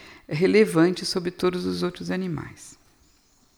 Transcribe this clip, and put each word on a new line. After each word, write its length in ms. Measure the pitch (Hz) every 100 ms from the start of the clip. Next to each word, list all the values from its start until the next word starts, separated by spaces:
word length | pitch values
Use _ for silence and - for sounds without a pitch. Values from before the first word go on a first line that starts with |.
| - - -
relevante 800 | 151 185 202 208 170 170 185
sobre 260 | 180 190 175
todos 360 | - 180 180 185
os 160 | 180
outros 280 | 175 180 175
animais. 680 | 185 185 156 - - - - _ _ _ _ _ _ _